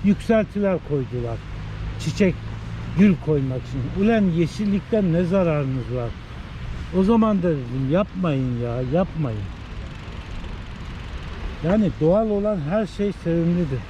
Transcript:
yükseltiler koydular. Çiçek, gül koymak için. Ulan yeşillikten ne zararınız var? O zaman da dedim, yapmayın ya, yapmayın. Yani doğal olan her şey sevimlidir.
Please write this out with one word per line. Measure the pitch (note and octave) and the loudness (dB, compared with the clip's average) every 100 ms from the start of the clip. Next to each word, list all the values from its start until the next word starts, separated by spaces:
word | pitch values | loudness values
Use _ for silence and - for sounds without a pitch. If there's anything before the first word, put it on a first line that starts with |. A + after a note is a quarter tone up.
yükseltiler | G3 G3+ - A3 G#3 G3+ G3+ F3 - | 4 2 4 2 2 0 0 0 0
koydular. | C#3+ A#2+ B2 A#2+ A2 - - - - - - | -2 -2 -4 -4 -6 -8 -10 -8 -6 -6 -4
Çiçek, | - - F#3+ - - - - - - C#3+ | -4 2 2 2 -6 -10 -8 -8 -4 6
gül | G#3 E3 - | 6 6 2
koymak | D3+ C3+ B2+ - | 2 2 -4 -4
için. | C#3 A#2+ F3+ | -4 -4 2
Ulan | G3+ A3+ | 4 4
yeşillikten | G3 E3 E3 - G#3 G3 - A3 F#3+ | 4 2 0 0 0 0 0 2 4
ne | E3 | 2
zararınız | F3+ G3 E3+ D3+ C3+ C3 A2 B2 | 4 4 4 2 0 -2 -2 -4
var? | A#2 A2+ - - - - - - - F3+ | -4 -6 -12 -14 -12 -10 -8 -8 -2 2
O | |
zaman | F#3+ A3+ A3 G3+ | 4 6 6 4
da | F3 | 2
dedim, | D3+ A#2+ C3 C3+ | 0 -2 -2 2
yapmayın | E3+ G#3 F3+ F3+ C3+ B2+ A#2+ | 2 0 0 0 0 0 -2
ya, | A#2+ A#2+ B2+ | -2 -2 0
yapmayın. | D#3+ F#3+ D#3+ C#3+ G#2+ F#2+ - - - - - - - - - - - - - - - - - - - - - D#3 | 0 0 -2 -2 -2 -6 -10 -12 -10 -10 -12 -12 -12 -10 -10 -8 -10 -10 -10 -10 -10 -10 -10 -10 -8 -8 -4 0
Yani | G#3 G3 G#2+ | 2 2 2
doğal | D#3 G3 A3 | 4 4 4
olan | G#3 G#3 G3+ C#3+ | 0 0 0 0
her | G3+ G3+ | 0 -2
şey | - G3+ | -2 -4
sevimlidir. | F3+ E3+ E3+ E3 F3 D#3+ B2+ F#2 | -2 -2 2 2 2 0 -2 -6